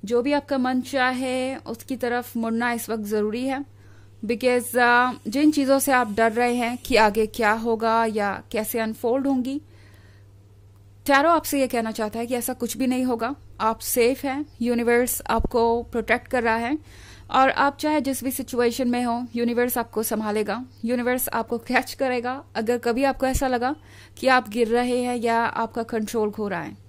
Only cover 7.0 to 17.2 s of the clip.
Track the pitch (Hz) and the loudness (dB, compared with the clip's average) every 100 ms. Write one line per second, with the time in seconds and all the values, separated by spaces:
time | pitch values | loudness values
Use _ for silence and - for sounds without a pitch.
7 | 214 208 214 - 220 220 226 226 226 226 | 4 4 -2 0 0 2 0 0 2 2
8 | 226 214 202 190 - 220 220 233 220 220 | 2 0 -2 -4 -6 -6 -4 -4 -4 -4
9 | 240 254 269 269 247 277 - - - - | -2 0 2 0 -2 -6 -10 -20 -20 -20
10 | - - - - - - - - - - | -20 -20 -20 -20 -20 -20 -20 -20 -20 -14
11 | - 277 302 330 302 285 262 240 220 220 | 2 4 6 2 2 -2 0 0 -4 -4
12 | 214 220 233 247 233 254 233 - 262 254 | -6 -6 -4 -4 -4 -6 -6 -2 -2 0
13 | 254 233 226 285 - - 220 226 - - | 0 -2 -2 -6 -12 -4 -2 -2 -4 2
14 | 233 262 277 269 302 - 240 240 233 240 | 2 2 -4 -4 -8 -4 -2 0 4 4
15 | 247 - - 220 220 240 233 233 233 240 | 2 -2 -2 -2 0 2 2 2 -2 -6
16 | 220 240 - 254 233 226 233 302 - - | 0 0 0 0 2 0 -2 -4 -6 -20
17 | - - | -20 -20